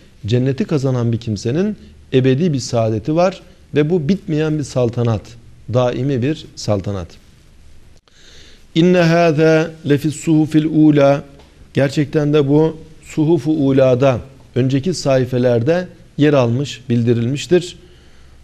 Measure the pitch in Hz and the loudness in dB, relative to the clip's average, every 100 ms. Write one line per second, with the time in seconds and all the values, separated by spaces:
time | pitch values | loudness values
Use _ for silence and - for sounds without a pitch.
0 | - - 101 123 131 131 214 156 135 127 | -20 -14 -4 -2 0 -2 -2 -2 -2 -2
1 | 117 117 117 104 113 147 208 208 - - | -2 -4 -4 -6 -4 -2 -4 -6 -14 -20
2 | - 131 131 131 180 139 117 120 113 110 | -2 0 2 2 0 -2 -4 -2 -2 -4
3 | 147 160 185 185 - - - 143 151 185 | -2 0 0 -2 -14 -20 -6 -2 0 -2
4 | 143 190 - 151 156 151 135 131 123 120 | -2 -4 -4 -4 -2 -4 -4 -2 -2 -2
5 | 117 107 - - - - - 117 123 - | -2 -2 -6 -20 -20 -20 -6 -2 -2 -2
6 | 135 135 127 160 - - - 104 92 98 | -4 -2 -2 -6 -10 -12 -4 -4 -4 -8
7 | 87 - - _ - - - - - - | -10 -16 -20 _ -20 -20 -20 -20 -20 -20
8 | _ _ - - - - - 165 180 180 | _ _ -20 -20 -20 -20 -4 2 4 4
9 | 165 170 170 151 160 160 165 160 170 143 | 4 2 2 2 2 2 0 -6 -2 0
10 | 156 139 - 156 156 156 156 156 156 143 | -2 -4 0 0 2 0 2 4 4 6
11 | 139 139 - - - - - - 139 147 | 4 2 -4 -20 -20 -20 -8 -2 -2 -2
12 | 143 156 147 151 139 147 160 - - - | -2 -2 0 0 2 2 2 -2 -16 -20
13 | - - 151 170 147 156 135 135 131 123 | -10 -2 0 0 0 0 2 4 4 4
14 | 139 117 - - - - 131 135 180 170 | 2 0 -6 -20 -8 -2 0 0 -2 -4
15 | 143 131 123 127 123 120 123 175 180 - | 0 0 0 0 2 2 0 -2 -4 -14
16 | - - 147 143 120 120 143 - - 120 | -14 0 2 4 2 -2 -4 -10 -4 0
17 | 117 117 117 139 - 180 170 - - - | 0 0 -2 -6 0 0 0 -10 -20 -20
18 | - - - - | -20 -20 -20 -20